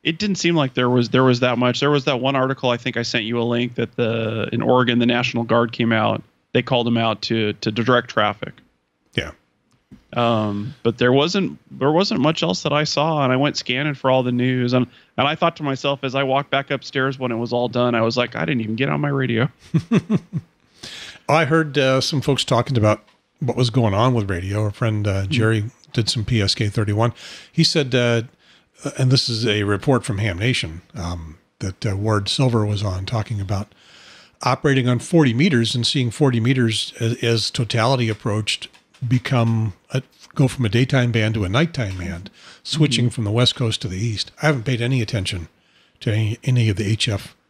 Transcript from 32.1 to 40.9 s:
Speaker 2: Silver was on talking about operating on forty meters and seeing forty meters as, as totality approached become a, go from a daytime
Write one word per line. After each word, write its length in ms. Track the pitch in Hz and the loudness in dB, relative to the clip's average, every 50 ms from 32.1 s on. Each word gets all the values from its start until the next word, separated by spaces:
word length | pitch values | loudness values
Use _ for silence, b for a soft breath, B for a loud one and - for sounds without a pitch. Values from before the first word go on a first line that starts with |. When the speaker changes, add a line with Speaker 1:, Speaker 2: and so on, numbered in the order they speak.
| 107 104 101 - | 2 2 0 -2
Speaker 2:
Silver 360 | - - 139 127 117 113 107 | -2 0 0 2 2 2 0
was 180 | 104 104 101 | 0 -2 -2
on 220 | 104 101 92 92 95 | -2 -4 -4 -4 -6
talking 340 | - - 113 101 - 110 101 | -4 -4 -4 -4 -4 -6 -6
about 340 | 98 92 104 95 107 _ B B B B B B B B B B B B B B | -4 -4 -4 -6 -6 _ B B B B B B B B B B B B B B
operating 460 | - 123 127 - - 147 139 131 120 123 | 0 0 0 2 2 2 2 4 2 2
on 100 | 123 120 | 0 0
forty 340 | - - 180 165 147 131 113 | -2 2 4 4 4 4 4
meters 400 | 120 156 208 143 117 113 113 - | 4 2 4 4 2 2 0 0
and 120 | 120 117 | -2 -2
seeing 240 | - - 143 123 117 | 0 0 0 -2 -2
forty 280 | - - 151 135 123 117 | 0 2 2 2 2 2
meters 520 | 110 127 139 131 120 113 110 - - - - - | 2 2 2 2 2 0 0 -2 -6 -8 -6 -4
as, 160 | 120 113 120 - - | -4 -4 -2 -2 0
as 260 | 117 117 113 - - | 0 0 0 -2 -4
totality 580 | - - 120 107 - 120 110 123 139 123 120 110 | -4 -4 -4 -2 0 2 2 2 2 2 0 -2
approached 600 | 107 - - 120 104 107 104 - - - - - _ - _ _ _ - - | -4 -4 -4 -4 -2 -2 -2 -4 -6 -6 -8 -18 _ -20 _ _ _ -10 -2
become 680 | 113 127 123 - - 131 123 113 117 113 113 110 104 92 _ _ _ | 0 0 0 0 0 2 2 2 2 2 0 0 -2 -6 _ _ _
a, 120 | - 135 - _ _ _ - - - | -6 -6 -6 _ _ _ -20 -10 0
go 140 | - 139 123 | 2 2 2
from 160 | - - 123 | 2 0 -2
a 40 | 104 | 2
daytime 400 | 117 117 135 - | 2 2 2 4